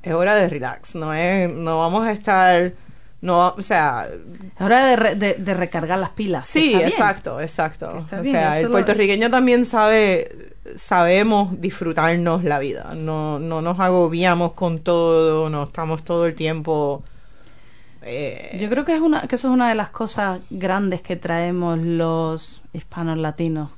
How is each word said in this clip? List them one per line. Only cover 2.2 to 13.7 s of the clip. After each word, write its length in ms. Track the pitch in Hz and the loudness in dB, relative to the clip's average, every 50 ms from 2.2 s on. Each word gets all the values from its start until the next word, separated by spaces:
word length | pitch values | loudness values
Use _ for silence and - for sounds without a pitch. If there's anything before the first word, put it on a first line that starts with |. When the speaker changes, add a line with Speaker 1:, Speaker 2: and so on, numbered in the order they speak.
| 208 - 202 190 185 180 180 170 175 180 180 - - - - - - - - - | 0 2 4 6 6 6 6 6 4 0 -2 -8 -18 -18 -18 -18 -18 -18 -18 -10
Speaker 1:
no, 280 | - 180 180 170 180 180 175 | -4 0 2 4 4 4 2
o 60 | 202 190 | -2 -4
sea 440 | - 214 175 156 147 123 120 87 65 - 87 82 - 175 180 - 185 - | -2 0 2 2 0 0 -2 -6 -8 -10 -14 -16 -18 -18 -16 -16 -16 -10
Speaker 2:
Es 60 | - | -4
hora 260 | 180 202 233 254 269 | 2 4 4 6 6
de 80 | 269 247 | 6 6
re-, 180 | 226 226 214 190 | 6 4 2 2
de, 180 | 202 208 202 185 | 2 0 0 0
de 200 | - 196 185 190 | 0 -2 -2 -2
recargar 440 | 180 185 165 - 170 160 160 180 190 | -2 -2 -2 -2 -4 -2 -2 -2 -2
las 120 | 185 - | -2 -4
pilas, 360 | - - 214 196 175 139 123 - - | -6 -6 -4 -2 -2 -2 -2 0 2
que 80 | 311 | 2
Speaker 1:
Sí, 60 | 320 | 4
Speaker 2:
está 120 | 302 226 190 | 4 4 4
bien. 100 | 165 - | 4 4
Speaker 1:
exacto, 500 | - - 220 208 196 - - - - 123 | 2 2 2 2 2 -2 -6 -10 -8 -8
exacto. 520 | 156 165 - - 165 160 156 - 160 160 165 | -8 -8 -4 -4 -4 -4 -4 -8 -12 -10 -10
Speaker 2:
Que 60 | 165 | -10
está 200 | 165 156 - 175 | -10 -10 -8 -6
Speaker 1:
O 20 | 175 | -2
Speaker 2:
bien, 120 | 277 277 | 0 0
Speaker 1:
sea, 120 | 170 160 156 151 156 | 2 2 2 2 2
Speaker 2:
eso 0 | |
Speaker 1:
el 60 | 165 | 2
Speaker 2:
lo 40 | 233 240 | 2 2
Speaker 1:
puertorriqueño 560 | 202 - - 202 208 208 196 202 202 226 240 | 2 4 2 2 2 4 2 2 2 2 2
también 340 | 233 262 262 254 240 240 247 | 4 4 4 6 4 4 4
sabe, 640 | 233 - 226 214 214 220 220 214 202 185 165 - - - - - - - - - - - | 2 2 2 4 6 6 6 6 4 4 2 0 -4 -10 -16 -18 -18 -18 -18 -18 -16 -10
sabemos 840 | - - - 202 180 170 170 180 190 208 226 220 208 202 185 185 - | -8 -4 0 2 4 6 6 6 4 4 4 4 2 2 0 -2 -4
disfrutarnos 840 | 170 190 - - 185 165 160 160 156 165 170 175 170 170 165 185 175 | -4 -6 -4 -4 -6 -4 -2 0 2 2 2 2 2 0 0 0 0
la 160 | 160 147 143 | 0 0 0
vida. 320 | 135 143 101 64 - - - | -2 -4 -6 -8 -10 -12 -10
No, 460 | 160 156 156 156 156 151 156 151 143 | -8 -6 -6 -4 -4 -4 -4 -4 -4
no 200 | 151 165 160 160 | -4 -4 -4 -4
nos 200 | 160 165 | -2 -2